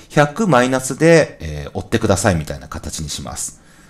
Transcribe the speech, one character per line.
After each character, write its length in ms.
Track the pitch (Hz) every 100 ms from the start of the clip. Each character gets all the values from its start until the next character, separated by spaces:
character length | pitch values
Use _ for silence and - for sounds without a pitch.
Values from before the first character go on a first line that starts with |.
| -
百 400 | 156 147 147 214
マ 160 | 123
イ 60 | 127
ナ 100 | 131
ス 180 | 127 127
で、 400 | 160 165 - -
え 260 | 80 73 71
ー、 40 |
追 80 | 92
っ 40 | -
て 140 | -
く 80 | 98
だ 80 | 92
さ 160 | 104
い 40 | 82
み 100 | 76
た 100 | 71
い 60 |
な 80 | 64
形 320 | - - -
に 80 | 76
し 120 | -
ま 140 | 69 -
す。 240 | - - _ _